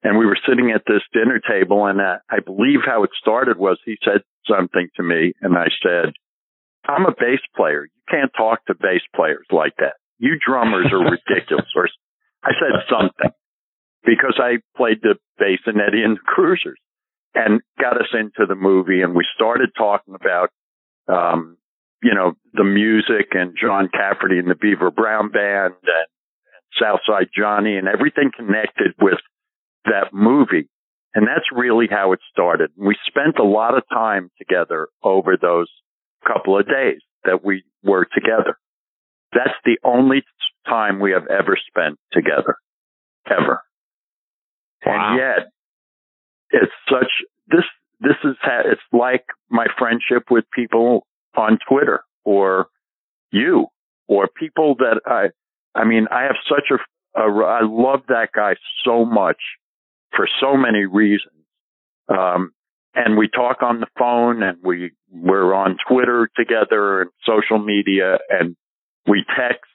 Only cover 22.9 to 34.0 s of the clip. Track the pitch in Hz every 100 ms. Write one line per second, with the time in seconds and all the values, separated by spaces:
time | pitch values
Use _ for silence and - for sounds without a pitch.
22.9 | 110 107 113 98 92 90 80 - 98 95
23.9 | - 98 98 98 92 90 90 107 98 90
24.9 | - 110 107 104 104 101 101 95 92 -
25.9 | 82 82 _ _ _ _ _ _ - 110
26.9 | 95 - 104 92 - 107 104 104 98 95
27.9 | 104 147 - 143 - 113 104 107 - 98
28.9 | - 98 87 - _ _ _ _ _ -
29.9 | 104 98 98 110 139 135 85 71 _ _
30.9 | _ _ - 107 151 - 127 123 113 113
31.9 | 104 98 92 - - 90 82 78 85 101
32.9 | 104 - - 147 - 107 104 113 127 -
33.9 | 120